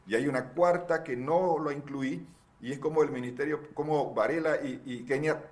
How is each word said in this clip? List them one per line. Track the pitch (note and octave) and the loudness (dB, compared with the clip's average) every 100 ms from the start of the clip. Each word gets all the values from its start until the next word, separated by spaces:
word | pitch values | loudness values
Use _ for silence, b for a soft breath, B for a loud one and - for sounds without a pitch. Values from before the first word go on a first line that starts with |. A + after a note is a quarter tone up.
| - | -2
y | |
hay | A2+ C#3+ | 0 2
una | B2+ B2+ | -2 -2
cuarta | E3+ F3 F3 - D#3+ | 4 4 4 2 -2
que | D#3+ B2 | -2 -4
no | C3+ E3+ F#3 D3+ | 0 2 4 2
lo | D3+ | 0
incluí, | C#3+ C#3+ C#3 C3+ E3+ B B _ - | -4 -6 -4 -4 -4 B B _ -12
y | A#2+ | -8
es | C#3 | -4
como | D#3 D#3 | 0 4
el | C#3+ | 4
ministerio, | B2+ B2 B2 D3 D3 - | 0 -6 -4 -2 -4 -4
como | - D3+ D3+ C3 | -6 0 0 2
Varela | - D#3+ E3 D#3 D3 | 2 2 2 2 0
y, | C#3 B2 | -2 -6
y | C3 A#2+ | -8 -8
Kenia | B2 C#3 D#3 - - | -2 0 2 -2 -6